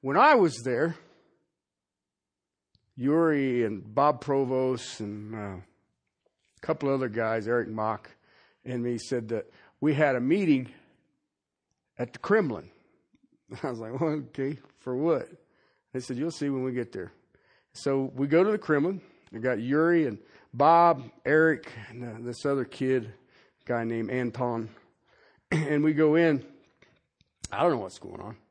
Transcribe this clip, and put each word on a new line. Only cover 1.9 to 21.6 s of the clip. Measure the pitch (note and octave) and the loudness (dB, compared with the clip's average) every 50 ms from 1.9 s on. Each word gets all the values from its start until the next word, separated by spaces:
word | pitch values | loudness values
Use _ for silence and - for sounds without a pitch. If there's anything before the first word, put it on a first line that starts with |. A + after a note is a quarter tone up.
| _ _ _ _ _ _ _ _ _ _ _ _ _ _ _ _ _ _ _ _ _ | _ _ _ _ _ _ _ _ _ _ _ _ _ _ _ _ _ _ _ _ _
Yuri | C3 B2 C3+ D3+ E3 E3 D#3+ D3+ C#3+ C3+ C3 B2 A#2+ A#2 | -4 -2 0 2 4 4 2 2 2 0 0 0 0 0
and | G#2+ G#2+ G2 G2 G#2+ G#2+ | 0 -2 -6 -10 -6 -2
Bob | B2 C#3 D3 D3 B2 | 2 2 2 2 0
Provost | - - C#3 C#3 C#3 B2 C3 B2+ C3 B2+ B2+ A#2+ - - - - | -2 -2 0 0 0 0 0 -2 0 -2 -2 -4 -8 -12 -12 -10
and, | A2 G2+ G#2 G#2 G#2+ G#2+ A2 | -10 -10 -10 -10 -12 -12 -10
uh, | A2 G#2 G2+ F#2+ F#2 | -10 -10 -10 -10 -12
a | F#2+ _ _ _ _ _ _ _ _ _ _ _ _ _ _ _ _ _ _ _ | -16 _ _ _ _ _ _ _ _ _ _ _ _ _ _ _ _ _ _ _
couple | - - D#3+ - C#3 C#3 | -4 -4 -4 -2 0 -2
other | C3+ C3+ C3 A#2+ | 0 0 -2 -4
guys, | G#2 A#2 A2+ A2 A2+ A2+ G#2 | -2 -2 -2 0 -2 -2 -2
Eric | A2 A#2+ A#2+ A2 - | 0 0 0 -2 -2
Mock | A2 A2 G#2+ A2 A2 G#2+ - - - _ _ _ _ _ _ _ _ _ _ | -4 -4 -2 -4 -4 -6 -8 -18 -20 _ _ _ _ _ _ _ _ _ _
and | B2 B2 B2 | -8 -6 -4
me, | A#2+ B2 A#2+ | -2 -4 -4
said | A2+ - - C3+ B2 A#2 G#2+ | -6 -6 -4 -4 -4 -4 -4
that | A#2 G#2+ - - _ _ _ - _ _ | -6 -6 -6 -10 _ _ _ -20 _ _
we | - D3+ D3+ | 0 0 2
had | C#3 D#3 C#3+ C3 | 4 2 2 2
a | B2 | 0
meeting | A#2+ C3 E3 G#3 G3 E3 D3 C3 B2+ - - - _ _ _ _ _ _ _ _ _ _ _ _ _ _ _ _ _ _ _ _ _ _ _ - | 0 0 0 0 4 2 2 2 0 -6 -16 -20 _ _ _ _ _ _ _ _ _ _ _ _ _ _ _ _ _ _ _ _ _ _ _ -10
at | B2 A#2 | -10 -10
the | - - | -10 -14
Kremlin. | - - G3+ A3 G3 C#3+ A2+ E2+ D#2+ - _ _ _ _ _ _ _ _ _ _ | -2 2 2 2 2 0 -4 -8 -10 -16 _ _ _ _ _ _ _ _ _ _
<laughs> | _ _ _ _ _ _ - B2 | _ _ _ _ _ _ -14 -8
I | - C#3+ | -6 -6
was | A#2+ A2+ | -6 -6
like, | A2+ A2 A#2+ C3+ | -10 -10 -6 -4
"Well, | E3 D#3+ | -2 -2
okay, | D3+ D3+ C3+ A#2 _ - C3+ C3+ D3 C3+ _ - _ _ | -2 -4 -6 -10 _ -6 -6 -6 -6 -8 _ -20 _ _
for | _ C3 B2+ | _ -6 -4
what?" | B2+ D3 E3+ E3 C3 B2 - - _ _ _ _ _ _ _ _ _ _ _ | -2 0 0 0 0 -2 -8 -16 _ _ _ _ _ _ _ _ _ _ _
They | _ C3 | _ -10
said, | B2 - C3 | -8 -6 -6
"You'll | A#2+ D3 E3+ | -6 -6 -6
see | D#3+ - D3 C#3+ | -6 -4 -4 -4
when | C#3 C3 | -2 -2
we | B2+ C3 | -4 -4
get | B2 B2 A#2+ A2 | -4 -4 -6 -6
there." | - F#2+ F2+ - _ _ _ _ _ _ _ _ _ _ _ _ | -8 -12 -12 -12 _ _ _ _ _ _ _ _ _ _ _ _
So | _ - - C#3+ C3+ C3+ C3+ C3 B2+ | _ -6 -4 -2 0 0 -2 -4 -4
we | B2+ C#3 | -4 -2
go | C#3+ D3 E3 F#3 | 2 4 4 4
to | G#3 | 4
the | G#3+ G#3 | 2 -2
Kremlin. | - - D#3 C#3+ C#3+ F3 G3 F3+ - - _ _ _ _ | 0 0 2 2 2 0 -2 -6 -12 -18 _ _ _ _
We | - A2+ | -12 -4
got | A2+ B2+ B2 G#2+ | -2 -2 -2 -2
Yuri | A#2 B2 C#3 D3+ D#3+ E3+ F3 E3+ D#3 | -2 0 2 4 4 4 4 4 2
and | B2+ G#2+ G2 - _ - - _ _ | 0 -2 -6 -14 _ -20 -20 _ _
Bob, | - A#2+ C#3 D#3 E3+ E3+ E3+ E3+ E3 C#3 B2+ A#2 _ _ _ | -2 4 6 8 8 8 8 6 6 2 -2 -14 _ _ _
Eric, | B2+ C#3+ D#3 D#3+ D#3+ D3+ - | 4 4 6 6 6 4 2